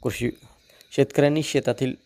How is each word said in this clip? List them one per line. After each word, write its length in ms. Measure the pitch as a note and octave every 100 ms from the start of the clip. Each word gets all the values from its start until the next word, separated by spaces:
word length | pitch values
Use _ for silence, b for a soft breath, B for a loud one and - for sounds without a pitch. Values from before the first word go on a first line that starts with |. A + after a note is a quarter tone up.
कृषी 280 | B2+ G#2+ A#2+ - - b b b b -
शेतकऱ्यांनी 460 | C#3 - D3 D3+
शेतातील 520 | D3 C#3 - B2 C3 -